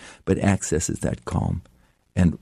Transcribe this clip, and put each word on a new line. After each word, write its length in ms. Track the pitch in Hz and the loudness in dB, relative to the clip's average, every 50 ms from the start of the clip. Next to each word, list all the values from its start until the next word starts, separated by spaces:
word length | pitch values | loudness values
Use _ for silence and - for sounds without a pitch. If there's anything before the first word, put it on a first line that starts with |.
| - - - - _ | -20 -20 -20 -8 _
but 120 | - 95 - | -2 0 2
accesses 600 | - 98 98 92 - - - 78 - - - - | 2 2 2 2 0 -2 -2 -2 -2 -2 -4 -4
that 260 | - - - - - | -4 -4 -4 -6 -6
calm. 380 | - - - 52 50 85 85 - _ _ _ _ _ _ _ _ _ - | -4 -2 -2 -2 -2 -2 -4 -8 _ _ _ _ _ _ _ _ _ 0
And 220 | 98 92 85 73 - | 2 2 2 2 0